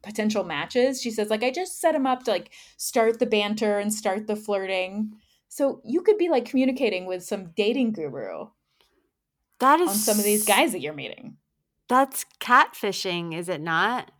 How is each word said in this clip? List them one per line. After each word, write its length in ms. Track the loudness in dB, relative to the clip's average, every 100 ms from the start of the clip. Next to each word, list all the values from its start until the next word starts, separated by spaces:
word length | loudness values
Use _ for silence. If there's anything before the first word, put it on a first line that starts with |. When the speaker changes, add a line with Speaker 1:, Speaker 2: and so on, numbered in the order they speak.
Speaker 1:
potential 400 | -8 -2 0 0
matches. 580 | -2 -4 -2 0 0 -2
She 80 | -6
says, 180 | -4 -2
like, 140 | 0
"I 60 | 0
just 280 | -2 -6 0
set 140 | 2 2
'em 100 | 0
up 160 | 0 0
to, 60 |
like, 200 | -2 -4 -20 -20 _
start 400 | -4 2 2 2
the 60 | 2
banter 540 | 2 0 0 0 0
and 120 | 0
start 340 | -2 -2 -2 -4
the 80 | -6
flirting." 760 | -2 -2 0 -2 -2 -4 -6 -8 _ _ _
So 320 | -2 0 -2
you 180 | -4 0
could 160 | 4 4
be, 100 | 4
like, 160 | 2 2
communicating 600 | 2 2 2 0 -2 -4
with 160 | -6
some 280 | -6 -8 -8 0
dating 380 | 0 2 0
guru 520 | -2 -6 -8 -10 -10 -12 _ _ _ _ _ _ _ _ _ _ _
Speaker 2:
That 200 | 4 6
is 100 | 4
Speaker 1:
on 60 | 0
some 220 | 2 2
of 60 |
these 180 | 4 2
Speaker 2:
s- 60 | 4
Speaker 1:
guys 240 | 4 4
that 80 | 0
you're 140 | -8
meeting. 440 | -10 -12 -14 -18 -20 _ _ _ _ _
Speaker 2:
That's 380 | 2 2 -2 -10 _
catfishing, 1000 | 4 4 4 0 -4 -4 -4 -4 -4 -6
is 120 | -6
it 120 | -6
not? 500 | -2 0 0 -2 -8